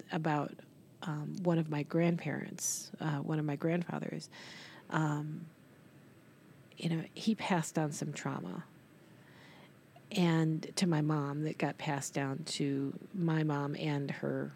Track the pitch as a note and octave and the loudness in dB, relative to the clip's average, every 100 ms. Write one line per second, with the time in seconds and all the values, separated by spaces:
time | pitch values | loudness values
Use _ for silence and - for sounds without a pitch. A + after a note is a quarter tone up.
0 | - F3+ D#3+ D3 C#3 - - - - - | -4 -2 2 2 0 -6 -18 -20 -20 -10
1 | - D3+ D3+ D#3 F3 E3 D#3 D3 D3 E3 | -6 -4 -4 0 4 4 2 -2 0 4
2 | E3+ E3+ D3+ - - - - - - - | 4 4 0 -4 -6 -4 -4 -4 -6 -6
3 | D#3+ C#3+ D#3+ D#3 D3+ C#3+ E3 F3 F3 - | -2 -2 0 0 0 0 2 2 0 -4
4 | - E3 - - - - - - - D#3+ | -4 -6 -8 -14 -16 -16 -16 -18 -4 0
5 | D#3 D3 D3+ D#3+ E3 - - - - - | 2 0 -4 -8 -12 -18 -20 -20 -20 -20
6 | - - - - - - - - E3+ E3 | -20 -20 -20 -20 -20 -20 -20 -4 0 0
7 | - - - A3 - F3 - - D3+ D#3 | -2 -2 0 2 2 2 2 0 0 0
8 | D#3 C#3+ C#3 C3+ F3 F3 - - - - | -4 -4 -4 -4 -6 -8 -10 -18 -20 -20
9 | - - - - - - - - - - | -20 -20 -20 -20 -20 -20 -20 -20 -20 -20
10 | - F#3+ F3 D#3+ D#3+ D#3 - - F3+ D#3 | -4 4 6 6 4 2 -2 0 4 4
11 | D3+ D#3 C#3+ C#3+ D#3 - D3 - - C#3+ | 4 2 0 -2 -2 0 -2 0 -2 -2
12 | - C#3+ C#3 C#3 D#3 - D3 C#3 C#3 - | -2 -2 -2 -2 -4 -2 0 0 -2 -6
13 | - G3 E3 D#3+ D#3 C#3+ C#3+ D3 D#3 C#3+ | -8 0 2 4 2 2 0 -2 0 0
14 | C#3 C3+ C#3+ C3+ C#3 | -2 -2 -2 -2 -4